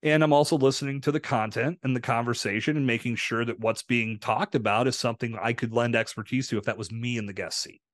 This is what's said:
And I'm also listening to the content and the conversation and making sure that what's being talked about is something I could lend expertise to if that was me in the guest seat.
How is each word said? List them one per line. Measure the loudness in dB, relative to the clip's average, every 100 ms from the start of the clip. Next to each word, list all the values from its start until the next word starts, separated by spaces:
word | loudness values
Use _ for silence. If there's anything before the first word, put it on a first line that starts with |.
And | 4 4
I'm | 6
also | 6 6 6
listening | 4 4 -4 -2
to | 0
the | -2
content | 0 -2 -2 -2 -4 -2
and | -2
the | -2
conversation | 0 0 0 -2 0 0 0 0
and | 2
making | 0 -2 -4
sure | -2 -2
that | -2 0
what's | -2 -2
being | 0 0 0 -6
talked | -2 0 0
about | 0 2 2 2
is | 0
something | -4 -2 -6 -4
I | -2
could | -2 0
lend | 2 2
expertise | 2 0 -6 -4 -4 -2
to | -2
if |
that | -2 -6
was | -6
me | -6 -4 -4
in | -6
the |
guest | -8 -6 -6
seat. | -8 -12 _